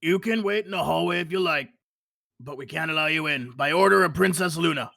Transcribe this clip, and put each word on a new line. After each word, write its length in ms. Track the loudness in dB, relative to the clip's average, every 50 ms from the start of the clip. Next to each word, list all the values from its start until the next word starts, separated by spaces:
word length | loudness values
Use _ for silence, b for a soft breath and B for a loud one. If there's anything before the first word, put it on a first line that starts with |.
You 180 | 2 2 0 2
can 240 | 2 0 -2 0 0
wait 220 | 0 -2 -2 -2
in 60 | -4
the 120 | -4 -4 -2
hallway 380 | 0 0 0 0 0 0 -2
if 100 | -4 -4
you 80 | -2 -2
like, 300 | 0 0 0 -2 -2 -6 _ _ _ _ _ _ _ _ _ _ _ _ _ _
but 180 | -16 -16 -12
we 80 | -12 -12
can't 260 | -8 -6 -6 -4 -2
allow 160 | -2 0 0
you 200 | 0 0 0 0
in 240 | 0 -2 -4 -4 -8
by 200 | -6 -2 -2 0
order 320 | 2 4 4 6 6 6 4
of 100 | 2 2
Princess 440 | 2 2 2 2 2 -2 -2 -2
Luna. 340 | 0 0 0 0 0 -4 -8 -10